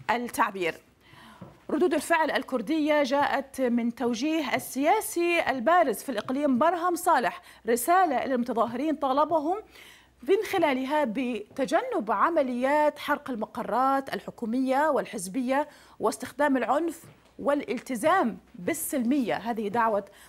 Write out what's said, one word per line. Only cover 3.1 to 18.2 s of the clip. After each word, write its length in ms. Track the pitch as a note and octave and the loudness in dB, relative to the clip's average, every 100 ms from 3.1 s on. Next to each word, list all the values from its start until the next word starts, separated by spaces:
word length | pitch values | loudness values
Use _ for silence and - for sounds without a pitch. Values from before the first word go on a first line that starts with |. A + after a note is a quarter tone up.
| C#4 C#4 C#4+ C#4 - | 2 2 -2 -4 -4
من 340 | B3 A#3+ A#3 A#3 | 0 0 -2 -2
توجيه 600 | A#3+ A3 D#4 D#4+ C4 A3+ | -2 -2 -2 -2 -2 -4
السياسي 960 | - C4 D4+ G#4+ - E4+ F4 E4+ - | -4 -2 2 2 0 -2 0 2 0
البارز 480 | C4 A#3+ F4 C#4 G3+ | 0 4 4 4 0
في 120 | - | -6
الإقليم 480 | B3+ - C4+ D4 A#3 | -6 -4 -2 0 2
برهم 380 | D#4+ F4+ F4+ E4+ | 2 2 0 0
صالح 460 | F4+ C#4+ F3+ - - - A3 | 2 2 2 -4 -12 -6 -2
رسالة 480 | A#3+ - F4+ F4 B3 - | 0 4 4 4 0 0
إلى 100 | B3 | -2
المتظاهرين 600 | A#3+ A3+ A3+ A#3 D#4 D4 | 0 0 -2 -2 -2 -2
طالبهم 600 | C#4 C#4 D4+ E4 D4 G#4 - - - - _ _ B3 | 0 2 2 0 0 -4 -8 -20 -20 -20 _ _ 0
من 80 | G4+ F#4+ | 0 2
خلالها 520 | F#4+ D#4 C4 C4 D4+ C4 | 2 2 2 0 0 0
بتجنب 1040 | G#3 B3 A3+ - - C4 E4+ B4+ F4+ G#3 | -2 -4 -4 -8 -6 0 0 0 -4 -2
عمليات 880 | G3+ D4+ D#4+ C4 B3 C4 D4+ D4+ D4 | 2 2 2 0 0 2 4 2 0
حرق 300 | - D4+ C4+ | -2 -2 -4
المقرات 840 | A3 G#3+ - G3 A3+ C4 C4+ C4+ | -8 -8 -8 -2 0 2 2 -2
الحكومية 760 | G3 - - A3 B3+ C4 C4 D#4 | -8 -8 -8 -4 0 2 2 2
والحزبية 800 | A#3+ F3+ A#3 F3+ B3 B3 C4+ D4 - - - | 2 -2 -6 -6 -4 0 0 -2 -10 -20 -4
واستخدام 580 | G#3+ - - - D4 C4 | -2 -2 -6 0 2 2
العنف 460 | A3 C#4+ E4+ - - - _ - | 2 0 -2 -6 -14 -20 _ -4
والالتزام 1000 | G#3 D4 - A#3+ - A#3+ D#4 F#4 | 0 0 -2 -6 -6 -2 2 4